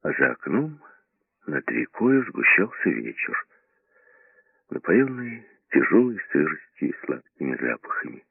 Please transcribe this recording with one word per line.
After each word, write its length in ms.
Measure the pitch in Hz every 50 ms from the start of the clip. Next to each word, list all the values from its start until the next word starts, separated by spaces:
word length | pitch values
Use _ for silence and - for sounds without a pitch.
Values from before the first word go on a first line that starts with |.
А 100 | - 78
за 200 | 73 - 69 62
окном 480 | 62 _ - 71 80 117 151 156 151 147 - - - _ _ _ _ _ _ _ _ _ _
над 220 | - - 67 - -
рекой 540 | - 58 - - _ - 110 127 135 135 127
сгущался 600 | - - - - - - - 98 117 - - - 90
вечер, 560 | - 57 57 57 - - - - - - - _ _ _ _ _ _ _ _ _ _ _ _ _ _ _ _ _ _ _ _ _ _ _ _ _
напоенный 760 | - - - - 87 120 135 135 127 123 123 120 117 113 - _ _ _ _ _
тяжёлой 500 | - 69 71 - 90 113 123 123 113 98 - -
сыростью 580 | - 71 73 78 78 - - _ _ - 78 69
и 60 | - - -
сладкими 520 | - 67 60 _ _ _ _ 71 67 64
запахами. 680 | - 65 62 58 - - - - - - - - - _ _